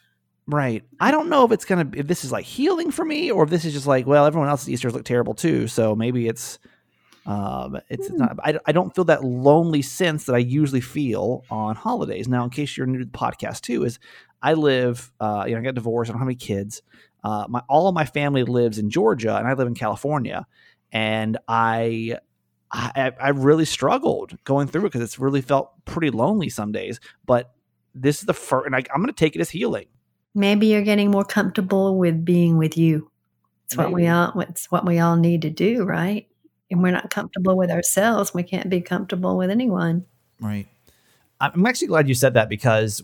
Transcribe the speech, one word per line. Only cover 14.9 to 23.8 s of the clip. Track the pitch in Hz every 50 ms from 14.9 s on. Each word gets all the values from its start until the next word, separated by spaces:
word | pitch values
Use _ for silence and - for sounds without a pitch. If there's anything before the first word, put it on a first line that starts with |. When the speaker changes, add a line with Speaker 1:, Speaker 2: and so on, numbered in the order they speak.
| 120 120 - - _ _
Speaker 1:
uh, | 113 107 107 104 98
you | 120 113
know, | 113
I | 120
got | 131 127
divorced. | 123 110 117 113 117 117 117
I | 107
don't | 113
have | 131
any | 131 127
kids. | 127 - - 101 98 101 104 - - - _ _ _ _ _ _ _ -
Uh, | 104 107 104 104
my, | 104 120 123 123 -
all | 139 156 175
of | 196 180
my | 165 151
family | - - 147 143 143 139 131 123
lives | 107 123 123 120 117 104 110
in | 107 104
Georgia, | - 175 208 220 190 123 113 107 107
and | 104 107
I | 123 135
live | 131 127
in | 120 117
California. | - 120 107 101 - - 143 151 143 117 104 95 90 - - _ _ _ _ _ _ _ _
And | - 110 110 107 110 110 110 110 110 - -
I, | - 113 113 113 113 113 113 117 117 113 113 113 113 117 - - _ _ _ _ _ _ _ _ _
I, | - - 120 120 - 135 131 131 127 -
I | 127 139
really | 143 139 131 143 151 160 160
struggled | - - -